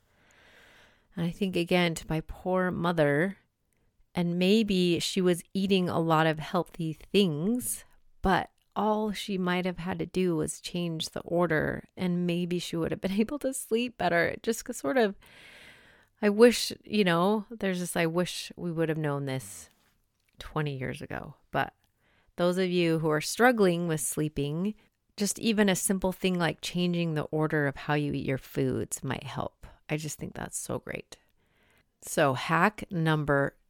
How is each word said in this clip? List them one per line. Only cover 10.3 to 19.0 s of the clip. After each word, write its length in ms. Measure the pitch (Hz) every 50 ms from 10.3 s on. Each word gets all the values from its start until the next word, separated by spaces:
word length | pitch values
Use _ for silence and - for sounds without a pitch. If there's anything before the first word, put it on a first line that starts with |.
| 170
was 260 | 156 156 156 - -
change 480 | - - - 175 175 170 165 160 165 -
the 120 | - -
order, 640 | - - - 170 180 170 160 151 143 143 - - - - _ -
and 280 | 185 180 175 175 175 175
maybe 320 | 170 175 175 175 175 175
she 160 | - - -
would 160 | 170 160 -
have 100 | 160 -
been 100 | - 185
<laughs> 80 | 196 202
able 200 | 226 220 294 285
to 140 | - 262 269
sleep 440 | - - - 226 226 240 - - -
better. 300 | 180 175 170 170 165 -
It 160 | - - -
just 300 | - 226 - - - 240
sort 240 | - - 277 277 262
of, 180 | 233 202 196 - - - - - - - - - - - - - - - - _ _ _ _ _
I 80 | - 208
wish, 420 | 202 208 233 247 220 - - - - - _
you 200 | - - 214 208
know, 420 | 180 170 165 175 196 214 220 196 -
there's 300 | 240 220 - 196 185 180
this, 160 | 180 170 -
"I 100 | 180 170
wish 460 | 165 160 175 180 170 - - - - -
we 160 | - 175 175
would 180 | 165 160 165 156
have 80 | 160
known 280 | 156